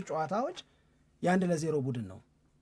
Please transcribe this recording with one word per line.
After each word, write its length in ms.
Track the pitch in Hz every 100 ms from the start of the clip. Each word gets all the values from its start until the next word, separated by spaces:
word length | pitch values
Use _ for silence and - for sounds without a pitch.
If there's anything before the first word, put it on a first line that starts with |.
ጨዋታዎች 560 | 190 156 156 196 285 359 - _ _ _ _ -
የአንድ 220 | 170 185
ለዜሮ 300 | 180 165 160 151
ቡድን 260 | 131 123 98
ነው 140 | 95 - _ _ _